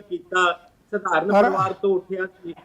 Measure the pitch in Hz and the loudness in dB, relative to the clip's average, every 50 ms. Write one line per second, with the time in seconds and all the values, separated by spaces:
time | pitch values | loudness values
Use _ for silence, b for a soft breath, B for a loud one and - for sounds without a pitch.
0 | 202 - 180 165 - - 185 185 180 175 170 - - - _ _ _ - 208 202 | -2 -8 -10 -10 -8 -2 0 2 2 2 0 -2 -10 -20 _ _ _ -8 -8 -6
1 | 202 185 170 156 170 202 202 202 208 - 190 190 190 190 185 - - 196 190 180 | -4 0 0 0 2 4 4 4 4 4 2 0 -2 -2 -4 -2 0 0 0 0
2 | 190 - 190 185 185 185 - _ - 170 170 - | -2 -6 -6 -6 -6 -8 -8 _ -14 -14 -14 -12